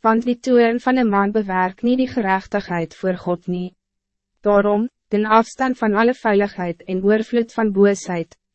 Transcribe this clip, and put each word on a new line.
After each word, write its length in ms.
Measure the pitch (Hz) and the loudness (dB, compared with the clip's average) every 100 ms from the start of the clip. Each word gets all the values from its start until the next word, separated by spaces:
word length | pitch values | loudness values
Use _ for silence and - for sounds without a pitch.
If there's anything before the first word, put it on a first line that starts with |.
Want 220 | 220 226 | 2 0
die 120 | 240 240 | 0 -4
toorn 420 | 262 240 233 240 | 2 4 4 2
van 200 | 254 254 | 0 0
'n 100 | 226 | 2
man 220 | 202 202 | 2 0
bewerk 520 | 220 196 185 185 185 | -2 -2 -2 -2 -2
nie 120 | 233 254 | -2 0
die 140 | 254 | -2
geregtigheid 840 | - 196 190 - 202 - 175 165 | -2 -2 -2 -2 -6 -4 -6 -6
voor 240 | - 190 180 | -6 -6 -4
God 300 | 180 175 180 | -6 -6 -6
nie. 280 | 180 180 _ _ _ _ _ _ _ | -6 -8 _ _ _ _ _ _ _
Daarom, 480 | 208 202 202 208 233 _ _ | 2 2 2 0 -2 _ _
ten 180 | 208 | -4
afstand 520 | 214 220 233 - 262 247 | 2 2 2 -4 -4 -2
van 180 | 220 | -2
alle 180 | 208 233 | 2 0
vuiligheid 680 | 254 226 202 202 - 175 170 - | 0 0 0 0 -4 -8 -8 -6
en 160 | 185 | -2
oorvloed 500 | 196 220 220 240 233 | 0 0 0 -2 -2
van 180 | - 220 | -2 -2
boosheid, 640 | 196 202 196 - 175 165 _ _ | 2 2 2 -6 -8 -8 _ _